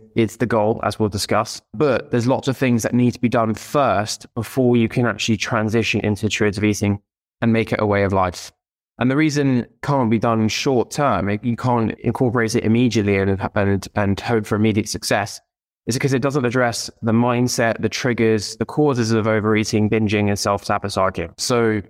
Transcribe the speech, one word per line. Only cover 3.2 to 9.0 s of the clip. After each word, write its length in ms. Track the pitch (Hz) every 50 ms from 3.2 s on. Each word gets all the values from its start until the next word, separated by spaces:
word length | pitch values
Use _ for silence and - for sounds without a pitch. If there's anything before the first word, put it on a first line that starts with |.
be 80 | - 120
done 260 | 113 123 113 110 107
first 720 | 104 - - - 151 139 120 95 95 107 107 - - - - _
before 420 | - 110 - - - 127 123 123
you 120 | 120 113 110
can 180 | - 131 123
actually 300 | 117 98 - - - 113
transition 640 | 95 - - - 110 110 110 101 117 107 - - 110
into 260 | - 104 104 101 -
intuitive 380 | 104 - - 110 107 95 98 104
eating 360 | 107 104 - - 101 101 95 - _ _ _ _ _ _ _
and 120 | 120 117 110
make 200 | 113 110 - -
it 80 | -
a 60 | 107
way 160 | 104 101 101 101
of 100 | 98 98
life. 380 | 95 92 90 87 - - - - _ _ _ _ _ _ _ _ -